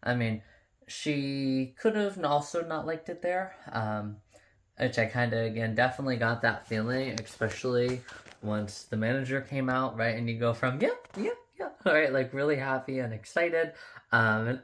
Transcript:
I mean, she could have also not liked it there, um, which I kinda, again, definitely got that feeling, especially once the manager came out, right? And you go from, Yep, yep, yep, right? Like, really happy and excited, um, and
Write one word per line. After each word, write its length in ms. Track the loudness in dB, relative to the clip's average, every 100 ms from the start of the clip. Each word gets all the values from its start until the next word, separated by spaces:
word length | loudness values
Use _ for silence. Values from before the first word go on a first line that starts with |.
I 120 | 0 0
mean, 260 | 2 -2 -6 -20 _ _ -16
she 880 | -8 -2 0 0 -2 0 0 0 0
could 160 | 0 2
have 280 | 0 0
also 420 | 2 2 2 -4 -2
not 200 | -4 -4
liked 240 | -6 -6
it 120 | -6
there, 340 | -2 0 -2 -8 -8
um, 460 | -4 -2 -2 -4 -10 -16 -20 _ _ _ _
which 180 | -2 0
I 100 | 0
kinda, 320 | 2 0 2
again, 340 | 0 0 -2 2
definitely 420 | 2 2 -2 0
got 240 | 2 2
that 240 | 2 0 -2
feeling, 520 | -2 0 0 -2 -4
especially 840 | -8 -2 -2 -2 0 2 2 0 -8 -18 -18 -12
once 420 | -4 -2 -4 -8
the 140 | -6 -2
manager 440 | 0 0 0 -2
came 280 | -2 -2 0
out, 280 | 2 0 0
right? 180 | 0 0
And 140 | -2
you 80 | 0
go 160 | 2
from, 260 | 2 0 2
Yep, 280 | 0 0 -8 -4
yep, 200 | -4 -4 -10 _
yep, 200 | -8 -4 2
right? 280 | 4 4
Like, 200 | 2 0
really 240 | 0 2 2
happy 420 | 2 -2 -2 -4
and 140 | -4
excited, 600 | -6 -4 0 2 2 0 -4 -18 -20 _
um, 360 | 4 6 4 2
and 140 | -2